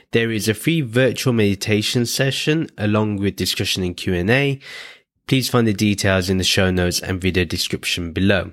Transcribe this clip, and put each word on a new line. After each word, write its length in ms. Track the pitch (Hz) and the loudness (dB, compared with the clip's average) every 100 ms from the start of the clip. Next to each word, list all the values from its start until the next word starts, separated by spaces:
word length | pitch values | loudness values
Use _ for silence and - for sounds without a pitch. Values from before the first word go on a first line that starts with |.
| _ | _
there 180 | 117 113 | 0 0
is 180 | 110 104 | 0 -2
a 60 | |
free 260 | 101 - 165 | -2 0 0
virtual 540 | 127 117 131 - 131 | 0 2 2 2 0
meditation 720 | 117 101 98 - 107 107 123 117 | 2 2 0 0 0 2 0 0
session 640 | - 135 - - 156 143 - | 0 -2 -2 -2 -2 -2 -4
along 380 | 104 107 107 101 | 0 2 0 0
with 200 | 101 92 | -2 -2
discussion 460 | 92 - 98 - | -4 -2 -4 -2
and 120 | 90 | -4
Q 200 | 87 95 | -4 -4
and 160 | 87 90 | 0 2
A. 280 | 131 143 135 - - - - _ _ - | 2 2 -2 -8 -18 -18 -20 _ _ -2
Please 240 | 135 117 | 0 2
find 180 | 123 113 | 2 2
the 60 | |
details 560 | 101 107 101 101 95 92 | 2 2 2 2 2 2
in 80 | 92 | 0
the 60 | |
show 260 | 90 - 92 | 2 2 2
notes 300 | 90 87 85 | 2 0 0
and 180 | - 92 | -4 -2
video 240 | 92 90 | 0 0
description 680 | 90 92 - - - - 85 | 0 -2 -4 -4 -4 -4 -4
below 400 | 80 98 95 90 | 0 2 2 0